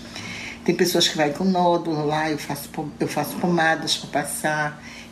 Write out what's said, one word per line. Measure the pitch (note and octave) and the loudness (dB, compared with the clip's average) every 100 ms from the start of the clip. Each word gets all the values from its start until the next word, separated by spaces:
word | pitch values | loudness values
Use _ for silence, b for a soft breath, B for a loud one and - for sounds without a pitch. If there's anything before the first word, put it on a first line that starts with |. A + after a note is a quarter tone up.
| B B B B B B | B B B B B B
Tem | - E3+ | 0 4
pessoas | F3+ E3+ - | 4 4 2
que | D#3+ | 2
vai | D3 | 2
com | D3 | 2
nódulo | F#3+ F3+ F3 F3 E3 D#3 D3 | 2 4 4 4 2 0 0
lá, | D#3 D#3 | 0 0
eu | D3 | -2
faço | - C#3+ - | -4 -8 -8
po-, | - D3+ - | -8 -8 -4
eu | - | -2
faço | - - - | -2 -4 0
pomadas | F3+ E3+ D#3+ D#3+ D3+ - | 2 4 4 2 0 -2
pra | - C#3+ | -2 -2
passar. | D3+ - D#3 D3+ D3+ - B B B | -2 -2 0 0 -2 -4 B B B